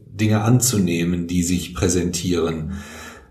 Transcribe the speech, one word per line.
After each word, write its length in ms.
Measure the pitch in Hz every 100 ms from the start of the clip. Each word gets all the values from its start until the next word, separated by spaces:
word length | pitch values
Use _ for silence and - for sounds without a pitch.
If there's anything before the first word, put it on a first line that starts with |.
| -
Dinge 360 | - 107 107
anzunehmen, 840 | 107 127 - 101 90 85 85 87 85
die 160 | 90
sich 320 | 85 90 -
präsentieren. 960 | - 92 90 87 87 90 87 82 80 80 - - - - - -